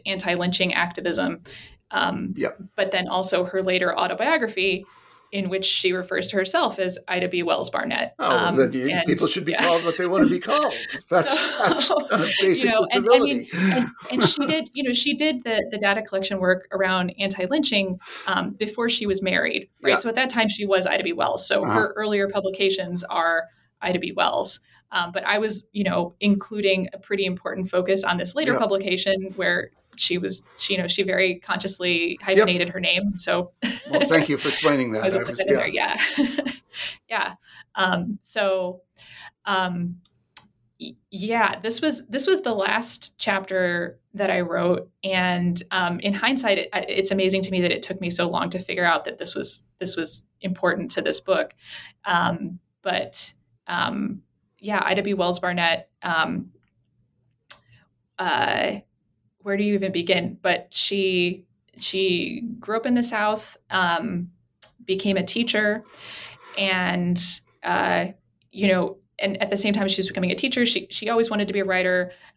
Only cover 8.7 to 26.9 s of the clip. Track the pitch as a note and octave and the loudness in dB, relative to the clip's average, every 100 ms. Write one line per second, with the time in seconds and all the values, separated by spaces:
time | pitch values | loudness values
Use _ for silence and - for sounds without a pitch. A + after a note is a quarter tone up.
8.7 | C3 C3 F3+ F3 - F#3 F#3+ D#3+ - E3+ | 2 0 0 2 2 2 0 -2 2 4
9.7 | E3 E3+ E3 F3+ F#3+ - F3+ - C#4+ D4 | 2 2 -2 0 4 4 2 0 0 0
10.7 | - - - - F3+ G3+ D4+ D4+ - G3+ | -2 -8 -10 0 2 4 2 0 0 2
11.7 | - - D4+ - G#3 F#3 - F#3+ A3 A#3+ | 2 2 2 2 0 2 2 4 4 4
12.7 | A3 A3 B3 A#3 B3+ C#4+ B3+ - F3 F#3+ | 4 4 2 6 6 6 0 -4 0 2
13.7 | B3 - - - B3+ G#3 - C#4+ D#4+ - | 2 0 -6 -6 2 4 4 0 0 -2
14.7 | C4+ C4 A#3+ D4 - D4+ B3 A#3+ A3 G3+ | -4 0 2 0 2 2 0 0 -2 -2
15.7 | G#3 G3+ G3+ G#3+ G3 F#3+ F#3+ F3+ F#3 - | 0 0 0 -2 -4 -2 0 2 2 0
16.7 | F#3+ F#3 F#3 F3+ - G3 G3 F3+ D4+ C#4 | -2 0 2 0 -2 -2 -2 0 2 2
17.7 | G#3 F#3+ F3+ - - - F#3+ F3+ - G#3+ | 2 2 -2 -10 -8 -2 -2 -2 -4 -6
18.7 | A#3+ A#3 - G#3 F#3+ F#3 F3+ - - - | -2 -2 0 0 0 0 0 0 -2 -6
19.7 | _ G3+ G3+ A#3 A3+ C4 A#3+ A3 G#3+ G3+ | _ 0 0 0 0 0 2 0 0 2
20.7 | F#3+ F#3 - E3 E3+ - - - - - | 2 2 0 -2 0 0 0 0 0 2
21.7 | G#3+ G#3+ - G#3+ G#3 G3 G3+ F#3+ F#3+ G3 | 2 0 -2 0 0 0 0 -4 0 0
22.7 | F#3+ F3 F3 - E3+ E3 E3 E3 _ _ | 0 -2 -4 -2 0 0 0 -2 _ _
23.7 | _ F3+ F3+ - - E2+ - - - - | _ -4 -2 -2 0 2 2 0 -2 -6
24.7 | _ _ F#3 F3 F#3 F#3+ G#3+ A3 G#3 - | _ _ -4 -2 -2 0 0 0 -4 -6
25.7 | G#3 F#3+ F3 F3 - G#3 G3 - G#3 G3 | -4 0 0 -2 0 2 2 0 0 2
26.7 | F#3 F#3 | 2 -2